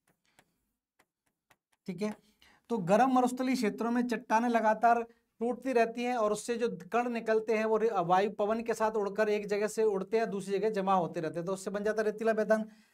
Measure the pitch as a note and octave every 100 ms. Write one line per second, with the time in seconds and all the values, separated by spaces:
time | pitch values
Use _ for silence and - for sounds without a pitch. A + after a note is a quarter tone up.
0 | _ _ _ _ _ _ _ _ _ _
1 | _ _ _ _ _ _ _ _ - F3
2 | G#3+ - _ _ _ _ - A#3 E3+ G#3
3 | C4 B3+ B3 B3+ C4 B3+ G#3 G3+ A3+ A#3+
4 | A#3+ A3 - A3 A#3+ A#3 A3 A3 A#3 A#3
5 | A3+ _ _ - A#3 A#3+ C4 A#3 A3+ A#3+
6 | A#3+ B3 G#3 G#3 - A#3 A#3 F3+ - A3+
7 | B3 A#3 A3+ A3 A3 G#3+ A3 G#3+ A3 G3
8 | E3+ F#3 G#3+ G#3+ G#3 A3+ A3+ G#3+ A3 A3
9 | G3+ G3+ G#3+ G#3 G3+ G3+ G#3 A3 A3 F#3+
10 | F#3+ A3+ A3 G3 F#3+ G3 G#3+ G3 F#3+ F#3+
11 | D#3+ E3+ D#3+ E3 E3+ F#3+ G#3+ G3 G#3 G#3+
12 | G#3+ G#3 A3+ G#3+ G#3+ A3 G#3+ - _